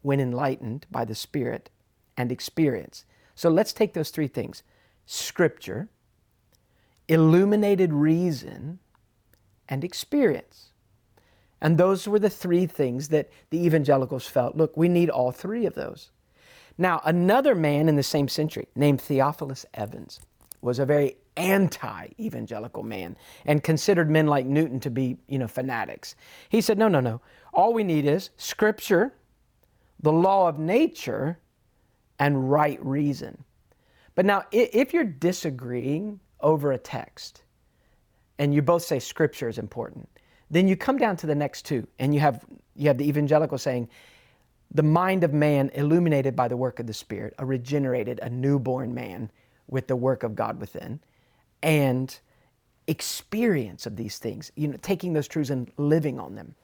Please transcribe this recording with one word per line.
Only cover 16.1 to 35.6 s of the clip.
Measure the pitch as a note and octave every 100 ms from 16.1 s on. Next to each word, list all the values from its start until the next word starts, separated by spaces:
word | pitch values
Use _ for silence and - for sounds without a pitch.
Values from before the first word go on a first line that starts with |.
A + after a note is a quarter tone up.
| _ _ _ _ - - -
Now, | F3+ E3
another | D#3 F3 F3+ A#3 C#4
man | G3+ D#3 C#3+ D#3
in |
the | D3
same | C3+ - C#3
century | - D3+ - -
named | - D3 C3+
Theophilus | - C#3 C3+ D3+ C#3 C3 -
Evans | - G#2+ - - - - _ _ -
was | - B2
a |
very | C3+ D3 C#3 - _ -
anti-evangelical | F3+ G3 F#3 - G#2+ F#2+ E2+ - A3 A#2+ A2 A2 A2 -
man | A2 G2+ F2 F2 - - -
and | D3
considered | - D#3+ - F#3 D#3
men | D#3 D#3
like | D3
Newton | C3 C#3+ D#3+ B2
to | C#3
be, | B2 B2+ B2+ _
you | C3+
know, | A#2
fanatics. | - C3 A#2 F#2 - - - - - -
He | A3+
said, | A3 G3+
"No, | A3
no, | D#3+
no. | B2 A2+ _ _ -
All | - G3+
we | A3+
need | G3+ D#3 C#3+
is | D#3+ F#3+ _
Scripture, | - - G#3+ G#3+ - F3 B3 _ _ _ _ _ _ _ _ _
the | D3+
law | D#3+ F#3+ G3 F3
of | D3
nature, | D#3 A3 D#4+ - - A2 C#3+ E3+ _ _ _ _ _ _ _ _
and | C#3+ C#3 C3
right | D3 D3+ C#3
reason." | C#3 C#3 D3 C3+ - - - _ _ _ _ _ _ -
But | F#3+
now, | G3 -
i-, | G#3 A#3+
if | G#3+ C4+
you're | E4+
disagreeing | A#3+ C3+ E3+ F#3 E3 B2+